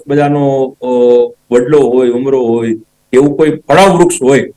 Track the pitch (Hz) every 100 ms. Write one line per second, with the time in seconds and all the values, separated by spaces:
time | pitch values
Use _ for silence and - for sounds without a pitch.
0 | - 143 143 143 139 135 131 - 123 123
1 | 123 120 120 - _ 120 127 147 123 127
2 | 123 120 135 135 117 117 113 110 - _
3 | _ 127 143 143 156 151 - 156 196 175
4 | 170 - 131 135 95